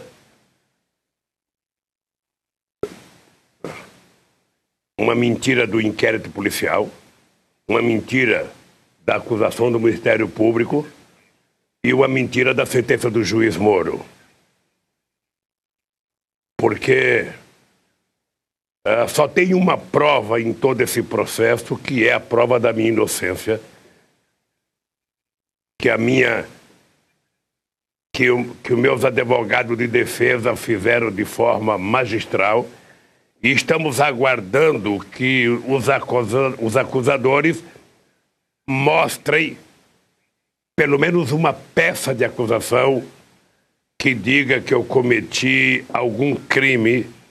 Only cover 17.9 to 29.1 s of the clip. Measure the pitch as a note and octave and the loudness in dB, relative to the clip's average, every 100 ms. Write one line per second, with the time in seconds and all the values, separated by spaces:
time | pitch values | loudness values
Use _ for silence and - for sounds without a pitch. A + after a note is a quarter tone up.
17.9 | _ _ _ _ _ _ _ _ _ G2+ | _ _ _ _ _ _ _ _ _ -2
18.9 | A2+ A2 - C#3+ - F#3 F#3 F3+ C#3+ - | 0 0 0 0 2 2 2 2 0 0
19.9 | D3 D3 C3+ G#2+ A#2 A2+ G#2+ C3+ A#2+ A#2 | 2 4 2 0 -2 -2 0 0 2 -2
20.9 | A#2+ - G#2+ G#2+ - A2+ A#2 - B2 - | -2 -4 -2 -2 0 0 0 -4 -6 0
21.9 | B2+ A2+ A#2 - A#2 B2 B2 A#2 A2+ A2+ | 4 4 2 0 2 4 2 2 2 2
22.9 | G#2+ G#2 - F#2 F#2 G#2+ A2 - - _ | 2 0 -2 -4 -4 -4 -6 -6 -20 _
23.9 | _ _ _ _ _ _ _ _ _ _ | _ _ _ _ _ _ _ _ _ _
24.9 | _ _ _ _ _ _ _ _ - B2+ | _ _ _ _ _ _ _ _ -4 -2
25.9 | A2+ A#2 C3 B2 G#2+ - - _ _ _ | 0 0 2 2 0 -6 -16 _ _ _
26.9 | _ _ _ _ _ _ _ _ _ _ | _ _ _ _ _ _ _ _ _ _
27.9 | _ _ - B2 B2 A#2+ - - A#2+ C3+ | _ _ 0 2 2 -2 -8 -2 0 0
28.9 | B2+ C3 | 2 0